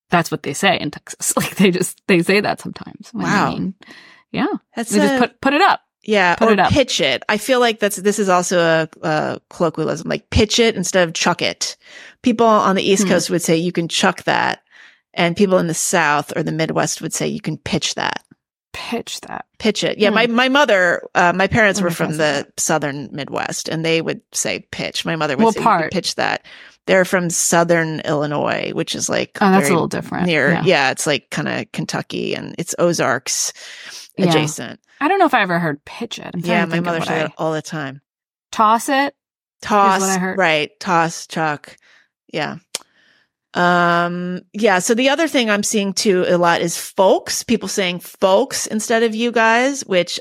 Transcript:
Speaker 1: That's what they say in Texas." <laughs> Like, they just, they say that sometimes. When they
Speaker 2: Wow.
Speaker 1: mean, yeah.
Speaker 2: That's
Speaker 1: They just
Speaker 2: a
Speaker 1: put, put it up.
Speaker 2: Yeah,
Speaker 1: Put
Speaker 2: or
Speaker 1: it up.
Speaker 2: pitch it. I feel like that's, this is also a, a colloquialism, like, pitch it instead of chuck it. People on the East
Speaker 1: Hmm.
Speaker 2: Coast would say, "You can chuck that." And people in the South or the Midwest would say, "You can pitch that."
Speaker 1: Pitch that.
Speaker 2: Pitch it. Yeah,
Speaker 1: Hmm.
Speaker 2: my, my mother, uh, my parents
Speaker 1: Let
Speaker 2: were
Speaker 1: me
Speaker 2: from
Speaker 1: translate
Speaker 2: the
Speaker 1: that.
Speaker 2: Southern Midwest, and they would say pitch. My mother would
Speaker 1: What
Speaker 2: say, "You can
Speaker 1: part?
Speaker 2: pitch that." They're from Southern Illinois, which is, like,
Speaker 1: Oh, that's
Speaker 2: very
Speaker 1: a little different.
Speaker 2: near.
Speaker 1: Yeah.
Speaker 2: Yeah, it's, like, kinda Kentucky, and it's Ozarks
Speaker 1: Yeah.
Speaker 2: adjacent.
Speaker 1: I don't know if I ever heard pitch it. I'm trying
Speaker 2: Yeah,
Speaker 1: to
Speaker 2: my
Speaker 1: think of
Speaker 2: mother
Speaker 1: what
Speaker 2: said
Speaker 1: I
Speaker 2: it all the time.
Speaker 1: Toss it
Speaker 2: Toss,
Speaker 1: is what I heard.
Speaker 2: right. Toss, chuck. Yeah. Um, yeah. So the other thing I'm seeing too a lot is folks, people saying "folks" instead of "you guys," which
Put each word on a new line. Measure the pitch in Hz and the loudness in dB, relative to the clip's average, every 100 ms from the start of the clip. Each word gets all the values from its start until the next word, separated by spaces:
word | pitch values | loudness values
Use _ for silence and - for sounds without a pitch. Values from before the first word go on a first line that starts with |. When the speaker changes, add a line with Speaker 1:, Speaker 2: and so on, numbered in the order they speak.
| _ | _
Speaker 1:
That's | 175 160 | 0 0
what | 160 | -4
they | 135 | -6
say | 143 196 165 | -2 0 0
in | 147 | -2
Texas." | - - - - | -10 -16 -8 -4
<laughs> | - | -2
Like, | 175 - | -2 2
they | 190 | 2
just, | 180 180 - - | 4 -2 -4 0
they | 185 | 2
say | 175 196 | 2 2
that | 196 - | 0 -2
sometimes. | - - - - - | -8 -14 -16 -20 -14
When | 226 165 | -6 -2
they | |
Speaker 2:
Wow. | 202 143 | 0 0
Speaker 1:
mean, | - 180 190 - - - - _ | -2 -6 -8 -16 -20 -20 -20 _
yeah. | - 330 330 - - | -4 -2 -4 -8 -10
Speaker 2:
That's | 233 | -2
Speaker 1:
They | - | 2
just | 294 269 | 2 2
Speaker 2:
a | |
Speaker 1:
put, | 240 - | 0 0
put | 269 | 0
it | 285 | 4
up. | 381 - _ _ - | 4 2 _ _ 0
Speaker 2:
Yeah, | 214 180 170 | 2 4 4
Speaker 1:
Put | 226 | 4
Speaker 2:
or | |
Speaker 1:
it | 202 | 4
up. | 165 | 4
Speaker 2:
pitch | 294 254 - | 2 2 0
it. | 151 123 - | 0 0 -2
I | 208 | -2
feel | - 254 | 0 2
like | 240 220 | 2 2
that's, | 208 196 | -2 0
this | 196 202 | -2 0
is | 196 | 2
also | 180 180 185 | 2 2 2
a, | 165 160 156 - | 4 2 0 -4
a | 170 156 139 127 - | -2 -2 -2 -6 -10
colloquialism, | - 170 160 151 143 165 | -2 -2 0 -4 -4 -4
like, | 156 - | -6 0
pitch | - 220 - | 2 2 4
it | 226 220 | 2 2
instead | 175 190 170 | 0 2 2
of | 165 | 0
chuck | - 170 | 0 0
it. | 113 - - - - - - - | -2 -4 -8 -10 -18 -20 -20 -4
People | - 226 233 | 0 4 4
on | 214 190 190 | 4 4 2
the | |
East | - 196 | 2 2
Speaker 1:
Hmm. | 190 | 2
Speaker 2:
Coast | 180 - | 0 0
would | 175 | -2
say, | - 165 | 0 0
"You | 175 | 0
can | 175 165 | -2 -4
chuck | - 190 175 | 0 0 0
that." | - 143 - - _ - - _ _ - | -2 0 0 -4 _ -20 -20 _ _ -2
And | 170 170 | -2 2
people | 202 185 | 2 2
in | 175 | 0
the | |
South | 160 - 185 151 147 147 - | -2 -2 0 2 0 -2 -6
or | |
the | 160 | -4
Midwest | 160 160 165 151 - | -2 -2 -2 -2 -4
would | 160 | -8
say, | - 156 | -6 -4
"You | 147 | -6
can | - 156 | -8 -8
pitch | - 156 - - | -4 -4 -4 -4
that." | - - - _ _ _ _ | -6 -6 -12 _ _ _ _
Speaker 1:
Pitch | - - 233 - - | -16 -10 -8 -8 -12
that. | - - - - | -12 -14 -14 -6
Speaker 2:
Pitch | 220 208 | -4 -2
it. | 170 - | -2 0
Yeah, | 202 | 2
Speaker 1:
Hmm. | 214 | 2
Speaker 2:
my, | 233 | 2
my | 233 254 | 2 2
mother, | 277 294 196 180 156 - - | 2 2 4 2 0 -2 2
uh, | 175 | 2
my | 180 190 | 2 2
parents | 240 214 185 | 2 2 2
Speaker 1:
Let | 180 | -2
Speaker 2:
were | |
Speaker 1:
me | 165 | -2
Speaker 2:
from | 165 | -2
Speaker 1:
translate | 151 151 143 | 0 0 -2
Speaker 2:
the | - | -4
Speaker 1:
that. | - | -6
Speaker 2:
Southern | - 160 147 139 135 | -2 0 -2 -6 -10
Midwest, | - 139 117 - - - | -10 -8 -6 -6 -8 -6
and | 160 165 | -4 0
they | 165 | 0
would | 156 143 - | -2 -6 -8
say | - - 92 - | -6 -4 -6 -8
pitch. | - - - - | -8 -6 -6 -4
My | 165 | -2
mother | 151 131 | -2 2
would | |
Speaker 1:
What | 226 | 2
Speaker 2:
say, | 214 | 2
"You | |
can | 233 190 | 2 0
Speaker 1:
part? | 156 | 0
Speaker 2:
pitch | 185 - - | -4 -4 -2
that." | 110 104 - - - _ - | -2 -4 -8 -20 -20 _ 2
They're | 190 180 | 2 4
from | 190 175 | 0 0
Southern | - - 170 170 170 160 156 | -2 2 2 4 2 0 -4
Illinois, | - 151 147 143 127 113 - | -2 -2 -2 -2 -2 -2 -4
which | - 165 | -4 -6
is, | - - | -6 -4
like, | - - - | -2 -4 0
Speaker 1:
Oh, | 202 | 2
that's | 190 | 4
Speaker 2:
very | - | 4
Speaker 1:
a | |
little | 170 143 | 2 0
different. | - - - 180 | -4 -6 -4 0
Speaker 2:
near. | 156 135 | 2 2
Speaker 1:
Yeah. | - 160 | 2 2
Speaker 2:
Yeah, | 160 135 | 2 2
it's, | 123 - | 0 -2
like, | 139 - | -2 -4
kinda | - 147 123 - | -6 -4 -6 -6
Kentucky, | - 156 - - - - - | -8 -6 -6 -8 -8 -6 -6
and | - - | -8 -10
it's | 165 - | -8 -2
Ozarks | 175 170 131 127 - - - - - - - - - - | 0 2 0 -2 -2 -4 -6 -8 -16 -18 -18 -18 -12 -2
Speaker 1:
Yeah. | 185 | 2
Speaker 2:
adjacent. | 160 151 - 120 - _ - | 2 0 -4 -12 -16 _ -4
Speaker 1:
I | 294 | -2
don't | 392 | 2
know | 330 | 2
if | |
I | 240 | 2
ever | 190 170 | 2 0
heard | 170 143 - | -2 -4 -10
pitch | - 233 - | -12 -12 -12
it. | - | -10
I'm | 180 | -6
trying | |
Speaker 2:
Yeah, | 170 175 | -2 0
Speaker 1:
to | 165 | 0
Speaker 2:
my | |
Speaker 1:
think | 165 | -2
of | 175 | -2
Speaker 2:
mother | 165 | -2
Speaker 1:
what | 160 | -2
Speaker 2:
said | 160 | -2
Speaker 1:
I | 156 | -4
Speaker 2:
it | - | -4
all | 160 | -4
the | 156 | -4
time. | - 160 135 139 _ _ _ _ _ | -6 -8 -10 -12 _ _ _ _ _
Speaker 1:
Toss | - 214 226 - | 2 4 4 2
it | 269 277 - _ _ _ _ | 0 0 -4 _ _ _ _
Speaker 2:
Toss, | - 214 196 190 | 0 2 4 4
Speaker 1:
is | 190 | 2
what | 190 | 0
I | |
heard. | 185 185 | -2 0
Speaker 2:
right. | 180 156 147 - | 2 2 -2 -6
Toss, | - 170 165 - - | 0 2 2 -2 -10
chuck. | - 156 147 - - _ _ _ _ _ | -4 -4 -4 -10 -20 _ _ _ _ _
Yeah. | 160 143 139 - - - _ _ _ _ _ _ | -6 -6 -8 -12 -14 -14 _ _ _ _ _ _
Um, | - 175 175 175 170 175 175 180 180 - | 0 2 4 4 2 0 -4 -6 -8 -10
yeah. | 208 220 185 | 0 2 2
So | 180 | 2
the | 226 262 | 2 2
other | 285 330 | 2 2
thing | 285 226 | 0 2
I'm | 208 | 0
seeing | 208 220 196 | 0 0 -2
too | 190 220 180 175 | 0 2 2 2
a | 175 | 2
lot | 175 170 | 2 2
is | 170 - | 0 -4
folks, | - - 190 320 - - | -6 2 4 4 0 -6
people | - 220 190 | -2 -2 -2
saying | - 185 175 | -4 -2 -4
"folks" | - - 190 190 262 - - | -10 0 4 4 2 -4 -6
instead | 220 - 226 | -4 0 2
of | 233 214 | 2 0
"you | 240 | -2
guys," | 233 226 233 262 277 - | 2 2 4 2 -2 -2
which | 185 175 - | 0 0 -4